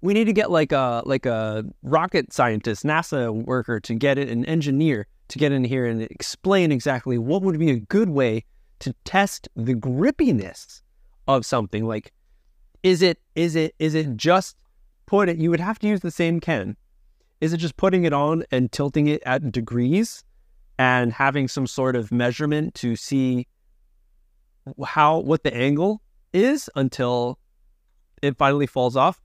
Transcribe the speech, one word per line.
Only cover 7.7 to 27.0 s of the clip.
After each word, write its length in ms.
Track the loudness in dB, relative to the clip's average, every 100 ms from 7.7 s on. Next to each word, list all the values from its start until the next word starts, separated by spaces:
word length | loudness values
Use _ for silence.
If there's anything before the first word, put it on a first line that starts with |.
a 100 | 0
good 300 | 0 0 2
way 360 | 2 0 0 -6 _ _ _
to 140 | -10 -10 -4
test 420 | 0 0 -4 -14 -8
the 200 | -2 -2
grippiness 1040 | -2 0 0 2 2 2 -2 -12 -20 -20 _ _ _ _ 0
of 180 | 0 2
something. 400 | -2 -2 -4 -4
Like, 260 | -6 -8 _ _ _ _ _ _ _
is 220 | 2 4
it, 160 | 2 0 _ -2
is 200 | 0 0
it, 200 | -2 -2
is 160 | -2
it 240 | 0 -2 -2
just 400 | 4 4 2 -12 _ _ _ _ -2
put 240 | 2 2
it, 80 | 2
you 140 | 0
would 80 | 0
have 180 | -2 -2
to 80 | 0
use 120 | 0
the 100 | -2
same 300 | -2 0 0
Ken. 360 | -2 -4 -4 -10 _ _ _ _ _ _
Is 120 | -4
it 40 | -2
just 200 | -4 0
putting 260 | 2 2 2
it 80 |
on 300 | 0 0 -2 -2
and 200 | 0 -2
tilting 360 | -2 -2 2 2
it 140 | 0 -2
at 260 | -2 -2
degrees 720 | -4 -4 -2 0 2 0 -6 _ _ _ _ _ 0
and 340 | 2 2 0
having 340 | 0 0 0 -4
some 200 | -2 -6
sort 280 | -2 0 0
of 160 | -2
measurement 600 | 0 0 0 -2 0 -2 -4
to 200 | -6 -6
see 520 | -2 0 0 -2 -4 _ _ _ _ _ _ _ _ _ _ _ -20 -12 -8
how, 340 | 4 4 4
what 240 | 2 0
the 120 | 0 0
angle 460 | 0 2 0 -2 _ _ _
is 360 | 2 2 2 -4 -2
until 600 | -4 0